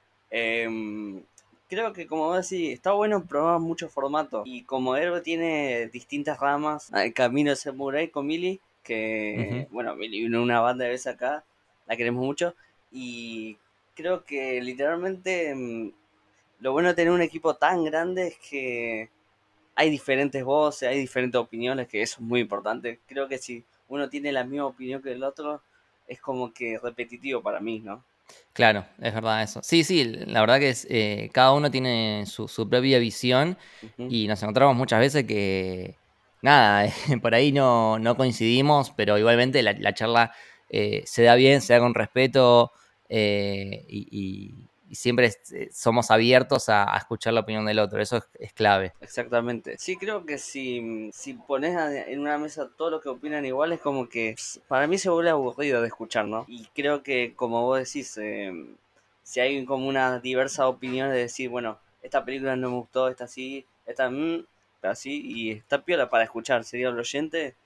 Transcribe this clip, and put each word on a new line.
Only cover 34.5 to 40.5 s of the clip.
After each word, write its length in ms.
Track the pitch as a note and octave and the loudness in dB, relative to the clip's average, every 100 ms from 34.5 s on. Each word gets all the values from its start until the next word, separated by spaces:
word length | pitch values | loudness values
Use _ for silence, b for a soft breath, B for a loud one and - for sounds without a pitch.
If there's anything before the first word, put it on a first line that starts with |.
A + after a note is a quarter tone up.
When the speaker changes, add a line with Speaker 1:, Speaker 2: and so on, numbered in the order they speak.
| A2 C#3 B2 | 4 6 6
Speaker 2:
muchas 240 | B2+ A2 | 2 4
veces 240 | C3+ D3 | 4 2
que, 720 | A2 G#2+ G2+ F#2+ F#2 F#2 F#2+ - _ _ _ _ | -2 -2 0 0 -2 -6 -10 -14 _ _ _ _
nada, 460 | B2+ C#3+ A2 G2+ G2+ | 6 8 8 6 4
<laughs> 300 | - C#3+ B2 | 0 -2 0
por 120 | A#2 | 4
ahí 160 | A#2 D3 | 6 6
no, 460 | C#3 C3 A#2 A2 A2 | 6 4 4 4 2
no 180 | A2+ A#2+ | 0 2
coincidimos, 760 | C3 A2 A2+ B2 C#3+ D3 C3 | 2 2 2 4 6 4 2
pero 260 | - G#2 G#2 | 0 2 4
igualmente 440 | A2 A#2+ B2+ C3+ | 6 6 4 2
la, 100 | A2 | 2
la 220 | G2+ G2+ | 2 0
charla, 380 | G2 A2 A#2 A#2 B B | 0 2 4 2 B B